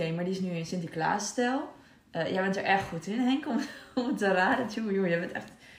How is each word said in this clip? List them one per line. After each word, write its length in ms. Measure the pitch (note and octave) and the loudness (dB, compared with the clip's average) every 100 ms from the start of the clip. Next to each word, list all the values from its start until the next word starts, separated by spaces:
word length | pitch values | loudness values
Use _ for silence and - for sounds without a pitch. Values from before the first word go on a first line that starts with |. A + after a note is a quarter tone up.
game, 100 | D#3+ | -2
maar 100 | E3 | 0
die 80 | F3+ | -2
is 80 | F#3 | -2
nu 100 | F#3 | -2
in 160 | E3 E3 | -2 -4
Sinterklaas-stijl. 1040 | F3+ D#3+ D#3+ D#3+ G3+ - - B3 C4+ - - - - _ | -4 -4 -2 0 0 0 0 0 0 -4 -12 -20 -20 _
Eh, 220 | E3 D#3+ | -4 0
jij 100 | F#3 | 0
bent 140 | F#3+ F#3+ | 2 0
er 80 | |
erg 240 | - G3 - | 2 2 2
goed 180 | E3 F#3+ | -6 -4
in, 120 | A#3 | 0
Henk, 260 | B3+ C#4 D#4 | 2 0 0
om, 120 | A3+ - - | -2 -2 -10
<laughs> 160 | - C4 | -6 -2
om 40 | A#3+ | 0
het 120 | G#3 | 2
te 140 | G3 | 4
raden. 340 | F#3 F#3+ B3+ A3 | 4 4 2 0
Tjoe, 240 | A3+ A3 | -4 0
joh, 140 | G3 F#3 | 2 2
jij 120 | E3+ | 2
bent 120 | F3 | 0
echt, 160 | - - - - | -6 -10 -18 -20